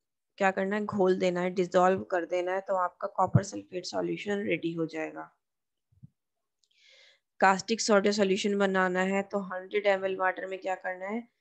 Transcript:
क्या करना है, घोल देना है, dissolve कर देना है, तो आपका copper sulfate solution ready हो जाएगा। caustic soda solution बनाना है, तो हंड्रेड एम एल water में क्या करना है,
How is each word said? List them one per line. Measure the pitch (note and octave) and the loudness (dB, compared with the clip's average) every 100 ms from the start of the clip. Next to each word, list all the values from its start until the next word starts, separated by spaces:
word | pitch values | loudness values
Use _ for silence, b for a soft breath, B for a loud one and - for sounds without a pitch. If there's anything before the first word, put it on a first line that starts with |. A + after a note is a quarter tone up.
| _ _ _ - | _ _ _ -2
क्या | G3 | 0
करना | F#3+ F#3+ G#3 | 0 -2 -2
है, | G#3 | -2
घोल | G3+ F#3 F#3+ | 2 2 4
देना | F#3 F3 | 2 0
है, | F3+ | -2
dissolve | F#3 F3+ F#3 F3+ F#3+ | -2 0 4 4 2
कर | G#3 F#3 E3 | 0 -4 -2
देना | F3+ F3+ | -2 -2
है, | F#3 | -4
तो | F#3+ F#3+ | -2 -2
आपका | F3+ - G3+ | -2 -4 -6
copper | - F#3+ G3 | 0 0 0
sulfate | G3 G3+ G3+ F3+ F3 | -4 -12 -10 -10 -6
solution | G3 F3 E3+ G3+ G3+ | -4 -4 -4 -4 -4
ready | G#3 E3 E3 | -2 -4 -4
हो | E3+ D#3+ | -4 -6
जाएगा। | D#3+ D#3 D#3 D#3 _ _ _ _ _ _ _ - _ _ _ _ _ _ b b b b b _ _ | -6 -8 -10 -16 _ _ _ _ _ _ _ -20 _ _ _ _ _ _ b b b b b _ _
caustic | F#3+ F#3+ - A3+ | 4 4 0 -2
soda | - G3+ G#3 | 4 4 4
solution | G#3 G3 F#3+ G#3 G3+ | 2 2 2 0 2
बनाना | G3 F#3+ F#3 F3+ | 2 2 2 2
है, | F#3 G3 | 0 0
तो | G3 G#3 | -2 -4
हंड्रेड | F#3+ F#3 F#3 G#3 G3+ | -4 -8 -6 -2 2
एम | F#3+ G3 | 2 0
एल | F#3+ | 0
water | F#3 F3+ F#3 | 0 -2 -6
में | F#3 | -8
क्या | G3 F#3 | -6 -6
करना | F#3 F3+ F#3+ | -6 -8 -6
है, | A3+ A#3 _ | -8 -8 _